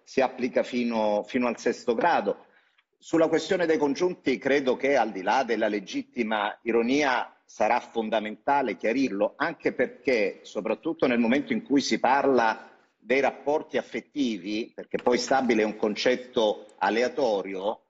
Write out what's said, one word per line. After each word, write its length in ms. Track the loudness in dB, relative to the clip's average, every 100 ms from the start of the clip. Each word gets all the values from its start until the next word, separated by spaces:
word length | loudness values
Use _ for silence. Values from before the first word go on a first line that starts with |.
si 180 | -6 0
applica 400 | 0 -2 -2 -2
fino, 640 | -2 -2 -2 0 0 0 -2
fino 220 | -2 -2
al 100 | 0
sesto 380 | -2 -2 -2 0
grado. 500 | 2 2 0 -4 -10 _ _ _ _ _
Sulla 280 | -2 2 2
questione 360 | 2 0 0 2
dei 140 | 2
congiunti 580 | 2 0 -2 -2 -2 0
credo 380 | 2 2 2 0
che 180 | 2 2
al 140 | 0
di 120 | -2
là 180 | 0 0
della 240 | 0 0 0
legittima 880 | -2 -4 -10 -8 -6 -2 0 -2 -4
ironia 720 | 0 0 2 2 2 0 -4 -12 _
sarà 300 | -2 0 0
fondamentale 960 | -2 -6 -2 -2 -4 -6 0 0 0 -2
chiarirlo, 560 | -2 0 -2 0 -2 0
anche 380 | -6 -2 -4
perché, 680 | -2 -4 -2 -2 0 0 -4
soprattutto 640 | -10 -8 -4 -4 -4 -2 0
nel 140 | 2
momento 320 | 2 0 0
in 120 | -6
cui 180 | 0 0
si 180 | 2 0
parla 720 | 2 2 4 4 2 0 -8 -20 _ _
dei 220 | -2 0
rapporti 560 | 0 -2 -4 -4 -2 -6
affettivi, 920 | -6 -10 -8 -4 -2 -2 -6 -6 -6
perché 260 | -12 -8 -2
poi 140 | 0 0
stabile 460 | 2 0 2 2
è 20 | 2
un 100 | 0
concetto 920 | -2 0 0 0 -2 0 2 0 -8 -2
aleatorio 1040 | 0 2 0 0 0 0 -2 -4 -4 -6 _